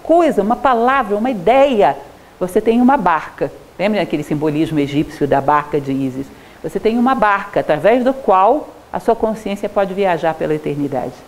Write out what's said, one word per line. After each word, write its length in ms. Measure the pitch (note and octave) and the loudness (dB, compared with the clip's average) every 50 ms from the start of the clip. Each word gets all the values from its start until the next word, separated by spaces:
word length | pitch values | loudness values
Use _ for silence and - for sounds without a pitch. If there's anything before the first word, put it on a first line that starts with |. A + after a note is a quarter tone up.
| - | 0
coisa, 380 | - D#4+ F4 E4+ C#4+ G#3 G3+ | 2 4 4 4 2 2 0
uma 140 | G3 G#3+ A#3 | 0 0 0
palavra, 600 | A#3 - C4+ B3 A3+ A#3 B3+ C4+ C#4 A#3 G3 G3+ | 0 2 2 2 2 2 2 2 0 0 0 -2
uma 140 | G#3 A3+ C4 | -2 -2 -2
ideia, 680 | B3+ F#3+ D#3+ G#3 B3 C4+ C#4 D4 B3 G3+ F#3 D3 C#3 - - - - - - - - - | -4 -2 2 2 4 4 4 4 4 4 4 2 2 0 -6 -18 -20 -20 -20 -18 -10 -8
você 220 | F#3 F3+ - A3 | -4 -2 -2 0
tem 200 | G#3 A#3 A3+ A#3+ | 2 2 2 4
uma 160 | B3 B3+ C#4 | 4 4 4
barca. 540 | C#4 F3+ F3+ D#3+ D3+ - - - - F3 - - - - - - - | 4 2 2 0 0 -2 -6 -8 -6 -6 -6 -6 -10 -20 -14 -6 -4
Lembra 220 | F3+ G#3+ G#3+ F#3+ | -2 0 0 0
aquele 220 | E3 - - D3 D3 | -2 -2 -2 -4 -4
simbolismo 560 | - D3+ C#3+ D#3 D#3 D3 D3+ E3 D3 D#3+ D3 | -4 -4 -2 -2 0 0 0 -2 0 0 0
egípcio 480 | C#3+ C#3 C#3 D3 D#3+ D3 - - D3 | -2 0 0 -2 -2 -4 -4 -4 -2
da 140 | C3+ C3+ C#3 | 0 0 0
barca 400 | C3+ C#3+ D3 D3 C#3+ - - D3 | 2 2 0 0 0 -2 -4 -4
de 100 | C3+ C3+ | -4 -4
Ísis? 360 | C3+ C3+ C3+ C3 B2 C3 C#3 - - - - - - - | -4 -4 -4 -4 -6 -6 -10 -12 -14 -20 -20 -20 -16 -12
Você 180 | - D#3+ - G3+ | -10 -8 -6 -2
tem 180 | - A3 A3+ | -2 0 0
uma 180 | A#3+ A#3+ C4 C4+ | 2 2 2 2
barca 460 | A3 G#3+ G#3 G3 G3 G3 - - D3+ | 2 2 2 0 0 -2 -4 -4 -2
através 420 | C3+ F#3 D3+ D3+ D3+ G3+ A#3+ C4 A#3+ | 0 0 0 2 2 2 2 2 2
do 100 | C4 C4 | 0 -2
qual 560 | C4+ - A3 F#3+ F#3 F#3+ A3+ C#4 D4+ - - - - - - - | -2 0 2 2 4 4 4 2 0 -2 -8 -16 -20 -14 -10 -10
a 60 | F3+ | -4
sua 160 | - A#3 A3+ | -2 -2 0
consciência 520 | A3+ A3+ A3 G#3+ G#3+ - G3 G3+ - A#3 | 0 0 -4 -4 -4 -6 -8 -8 -6 -6
pode 260 | G#3 - G#3 G3 F#3 F#3 | -4 -2 -2 -2 -2 0
viajar 420 | G3 G3 F#3 E3+ D#3 E3+ D#3+ D#3 | -2 0 0 0 0 0 -2 -2
pela 180 | - E3 D3+ D#3 | -2 -2 -2 -2
eternidade. 600 | D3+ - D3+ C#3+ D3 D3 C3+ C3+ - - - - - - | -4 -4 -4 -4 -4 -4 -4 -4 -4 -6 -6 -10 -14 -20